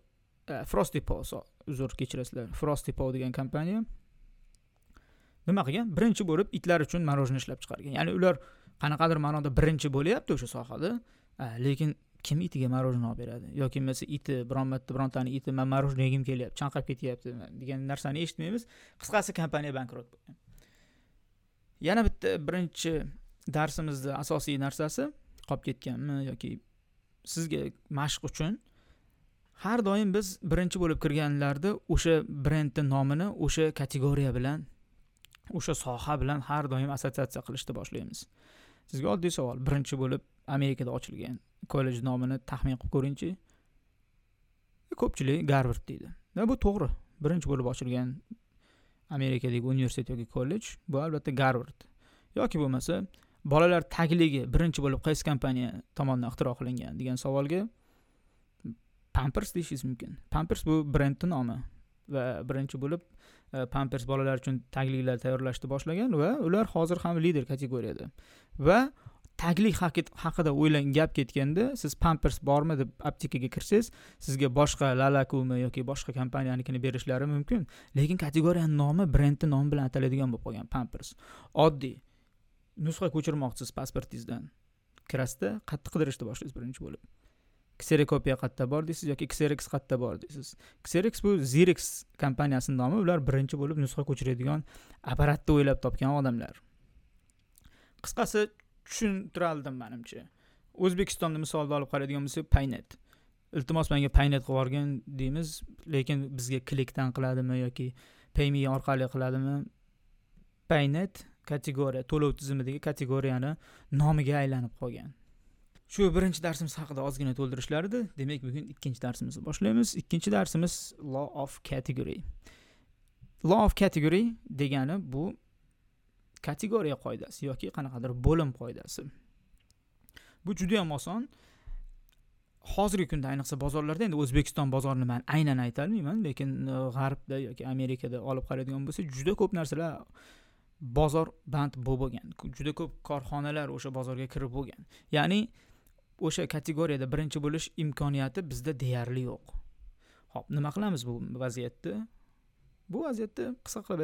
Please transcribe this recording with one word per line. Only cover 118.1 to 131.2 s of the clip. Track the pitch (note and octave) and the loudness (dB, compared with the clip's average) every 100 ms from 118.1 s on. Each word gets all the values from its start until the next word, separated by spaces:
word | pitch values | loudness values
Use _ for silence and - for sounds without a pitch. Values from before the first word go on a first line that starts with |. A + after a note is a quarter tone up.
| - | -4
Demak, | C3+ D3 | -4 -4
bugun | B2+ C#3 D#3 | -6 -6 -8
ikkinchi | C#3+ C#3 B2 B2 | -8 -6 -4 -4
darsimizni | A#2+ B2 - - | -4 -6 -6 -6
boshlaymiz. | D#3 G3+ A3+ A#3 - | 0 4 4 4 0
Ikkinchi | - E3 G3+ G3+ | -2 0 2 2
darsimiz | F3+ D#3+ E3+ - - - D3+ | 2 0 0 -2 -10 -12 -6
Law | C3+ C#3+ D3 | -6 -4 -6
of | C#3 - - | -8 -8 -8
Category. | C3+ B2+ B2 - - - - - - - _ _ _ _ _ - - | -6 -4 -4 -6 -6 -10 -12 -16 -20 -20 _ _ _ _ _ -20 -2
Law | D#3+ G#3+ G#3 | 4 6 6
of | - | 6
Category | G3 D#3+ D3+ F3+ A#3 A3+ - B2+ | 4 4 4 4 2 -2 -8 -2
degani | C#3+ C#3 C3 G3 C#3 | 0 0 0 -2 -4
bu | C3 F3+ A#3+ _ _ _ _ _ _ _ _ _ - | -4 -6 -8 _ _ _ _ _ _ _ _ _ -12
kategoriya | - D3 G#3+ A3 D#3 C3+ | -8 -6 -2 0 0 -4
qoidasi | A#2+ A#2 - - C#3 | -6 -8 -10 -10 -8
yoki | B2+ F#3+ - | -6 -8 -8
qanaqadir | C3+ B2+ B2 B2 C3 | -8 -6 -6 2 6
bo'lim | E3 D3 B2 | 6 4 -2
qoidasi. | A#2+ - - - - - - _ _ _ _ _ _ _ - - - _ | -10 -12 -12 -12 -12 -16 -20 _ _ _ _ _ _ _ -20 -20 -20 _
Bu | E3+ G3+ | -6 -2
juda | F3+ G#3+ | 0 2
ham | E3+ C#3+ | 0 -4
oson. | - G#3 | -6 -6